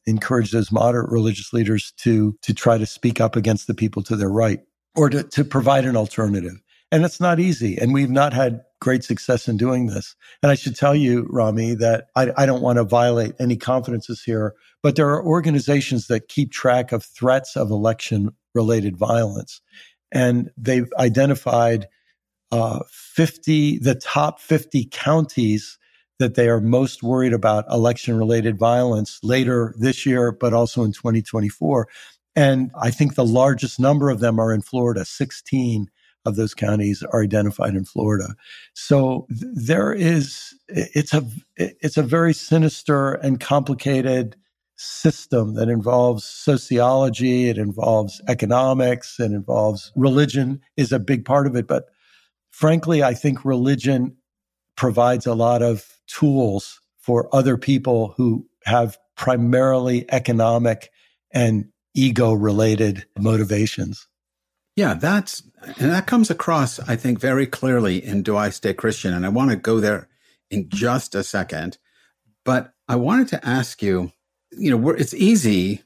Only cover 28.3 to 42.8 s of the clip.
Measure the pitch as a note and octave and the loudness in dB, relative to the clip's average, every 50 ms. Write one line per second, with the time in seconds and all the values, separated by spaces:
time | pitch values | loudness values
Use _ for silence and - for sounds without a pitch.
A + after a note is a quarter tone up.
28.3 | A#2 A2+ G#2+ A#2 G#2+ F#2 A2 A#2 A#2+ B2 B2 B2 A#2 G#2+ G#2+ - - - - G#2+ | 2 2 0 0 0 0 2 2 2 2 2 0 0 -2 -2 -4 -8 -8 -4 0
29.3 | B2 C3 C3 B2 B2+ A#2+ A#2 A2 A2+ A2 A2+ C3 B2+ - - C#3+ B2+ B2+ A#2+ A#2+ | 0 2 2 2 0 0 -2 -2 -4 -2 0 0 0 0 0 0 0 2 2 0
30.3 | A2+ - - A#2+ A2+ A#2 A#2 A2+ - - A#2+ G#2+ G2+ - - A#2+ A2+ A2+ G#2+ - | 0 -2 -2 0 2 2 2 0 0 -2 -2 -2 -2 -2 -2 0 0 0 -2 -2
31.3 | - A2+ G#2 G#2 - - - D3+ C#3+ B2 A2+ - - - - - - _ _ _ | -4 -2 -2 -4 -4 -4 -2 0 0 0 -2 -4 -8 -18 -20 -20 -20 _ _ _
32.3 | _ - D3 C#3 C3+ C3 C3 A#2+ - - - A#2+ A#2+ - D3+ C#3 C#3 - B2+ A2+ | _ 2 4 4 4 2 -2 -4 -6 -4 -4 -4 0 0 0 0 2 0 2 2
33.3 | A2+ B2+ B2+ C#3 C3+ A2 - A#2+ - - B2+ C3+ D3 D3 C#3 C#3+ C3 G#2+ A#2+ A#2 | 4 4 4 4 2 0 -2 -6 -2 0 2 2 4 4 2 0 0 0 0 0
34.3 | A2+ A2+ A2+ A2 A2+ G#2+ G2+ - - B2+ B2 A#2+ A#2 G2 E2+ - - - B2+ A#2+ | 2 2 2 2 0 -2 -2 -4 -4 -2 0 0 -2 -2 -6 -8 -6 -6 -6 -6
35.3 | - - - - - C3+ B2+ A#2+ A2+ G#2+ G2+ F#2+ _ _ _ _ _ _ _ - | -6 -12 -8 -4 -2 0 0 0 -2 -2 -4 -6 _ _ _ _ _ _ _ -4
36.3 | G#2 G2+ A2 G#2+ - - A2 G#2 G#2 G#2+ G#2 G2+ G2+ - - - - A#2 G#2+ G#2 | -2 -2 -2 -4 -4 -4 -2 0 0 0 0 0 -2 -4 -4 -2 -2 0 0 2
37.3 | G2+ G#2+ G#2 G#2 G2+ - - - G2+ F#2+ F#2+ - - - - G#2+ G#2+ G2 F#2 - | 0 0 0 0 -2 -2 -2 -2 -2 -2 -4 -6 -6 -4 -2 0 0 -2 -2 -6
38.3 | - - _ - - - - - _ - - - D3 C#3 C3+ C3 B2+ B2+ B2+ - | -12 -16 _ -20 -20 -20 -20 -20 _ -18 -2 2 2 4 4 2 0 -4 -6 -8
39.3 | - A#2 - B3+ B3 E3 A2+ A#2 D#3+ F3 G3+ G#3 - G3+ F#3 E3 E3+ D#3+ C#3 C3+ | -10 -10 -10 -10 -8 -6 -2 0 0 0 0 0 0 0 0 2 2 2 0 -2
40.3 | - - - - - _ _ - G3+ F3+ - - - D3+ D3+ - - D3 B2+ A#2 | -8 -14 -18 -20 -20 _ _ -8 -6 -6 -6 -2 -2 -2 -2 0 0 -2 -2 -2
41.3 | A2 - - _ _ - - - - _ - D3+ - - D3 A#2 D3 E3 E3 E3 | -8 -12 -16 _ _ -6 -6 -6 -6 _ -6 -2 -2 -2 0 0 2 2 2 2
42.3 | D#3 - - - D#3+ E3 D#3 D#3 - - | 0 0 0 0 2 2 2 2 0 -2